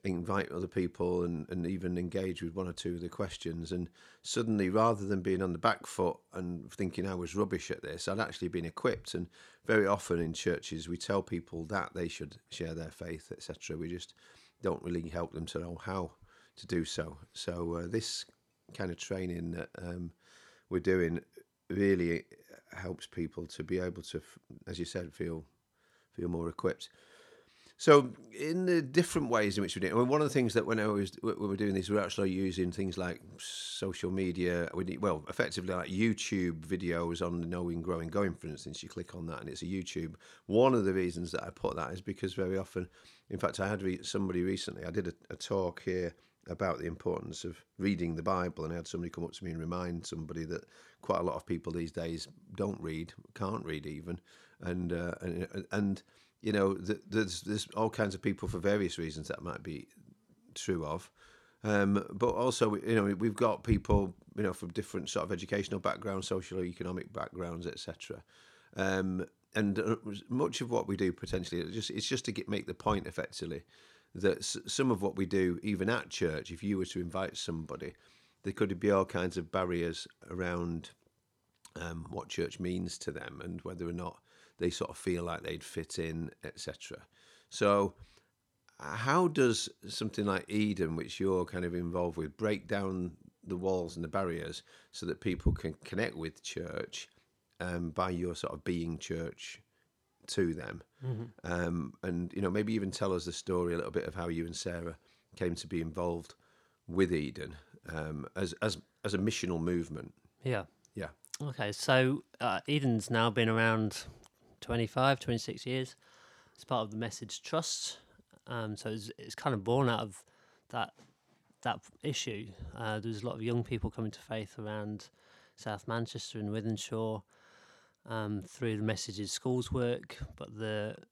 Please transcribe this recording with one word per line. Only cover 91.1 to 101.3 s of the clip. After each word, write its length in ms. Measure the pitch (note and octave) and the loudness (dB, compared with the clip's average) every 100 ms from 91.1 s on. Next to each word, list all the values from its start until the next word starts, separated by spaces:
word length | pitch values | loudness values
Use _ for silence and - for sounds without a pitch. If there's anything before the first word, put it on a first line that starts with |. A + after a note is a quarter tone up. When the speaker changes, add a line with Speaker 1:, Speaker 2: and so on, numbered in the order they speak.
| - | 0
Speaker 1:
you're 280 | F#2+ F#2 F2 | 2 4 2
kind 180 | F#2 | -2
of 100 | F2+ | -2
involved 440 | F2 E2+ F2 F2 D#2+ | -2 -2 0 0 0
with, 180 | D#2 - | -6 -2
break 320 | G#2+ G#2 - | 0 0 -2
down 440 | G2+ F#2+ F#2 F2+ D2+ - _ F2+ | -2 0 -2 -4 -6 -20 _ -6
the 100 | F2+ | -2
walls 400 | F#2+ F#2 E2+ E2 | 2 2 0 -4
and 80 | |
the 40 | E2 | -2
barriers 540 | G2 F#2+ E2 D#2 D#2+ - - - | 0 0 -2 -6 -10 -14 -20 -18
so 160 | - F2 | -8 -4
that 140 | - | -2
people 320 | G#2 E2 - | -2 2 2
can 220 | D#2+ E2 - | 2 -4 -8
connect 320 | - F#2 A2+ - | -6 -2 -2 -2
with 260 | D#2+ - | -8 -8
church, 640 | - - E2+ - - - - _ _ _ _ _ | -10 -8 -6 -6 -8 -10 -12 _ _ _ _ _
um, 300 | F2+ F2 E2+ | -4 -2 -2
by 200 | D#2 F#2 | 0 0
your 240 | F2 F2 | 0 -2
sort 180 | F2 - | -2 -4
of 100 | D#2 | -4
being 360 | F#2 F2 E2 D#2+ | -2 0 -2 -4
church 640 | - E2 E2 - - - _ _ _ _ _ _ - | -4 -4 -4 -8 -14 -16 _ _ _ _ _ _ -4
to 260 | - F2 | 2 2
them? 300 | D#2+ C2 E2 - _ | 2 -6 -8 -12 _
Speaker 2:
Mm-hmm. 200 | C3 A2 A#2 | -4 -4 -6